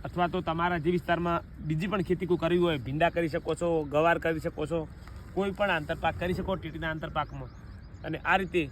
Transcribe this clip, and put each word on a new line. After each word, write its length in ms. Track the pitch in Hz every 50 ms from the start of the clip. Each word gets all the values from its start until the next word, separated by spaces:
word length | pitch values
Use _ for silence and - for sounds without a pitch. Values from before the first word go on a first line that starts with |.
| -
અથવા 260 | 143 - 175 175 170
તો 120 | 165 185
તમારા 380 | 175 170 160 165 170 180 175 170 143
જે 100 | 165 180
વિસ્તારમાં 460 | 175 - - 170 160 175 175 170 165 - - - - -
બીજી 240 | 151 156 156 175 202
પણ 160 | 202 202 170 -
ખેતી 200 | 180 175 185 165
કોઈ 140 | 180 156 160
કરવી 200 | 165 175 180 175
હોય, 120 | 175 160 139 117
ભીંડા 260 | 117 135 156 170 170
કરી 220 | - 170 170 156 135
શકો 220 | 170 151 160 160
છો, 120 | - 175 175 165 160 151 143
ગવાર 280 | 139 147 160 170 170 160
કરી 260 | - 165 165 160 160
શકો 200 | 170 - - 151
છો, 120 | 147 165 165 156 - - - - - - - - - -
કોઈ 160 | 185 196 202
પણ 200 | 190 - 202 202
આંતરપાક 440 | 180 160 151 151 165 156 - 165 160 -
કરી 160 | 175 180 180
શકો 200 | 156 180 180 190
ટેટીના 340 | 165 - 160 147 165 160 160
આંતરપાકમાં. 580 | 160 160 156 156 147 160 147 - 139 135 131 120 - - - - - - - - - - -
અને 140 | 156 156 151 -
આ 140 | 151 180
રીતે 240 | 190 190 175 - 180 156 135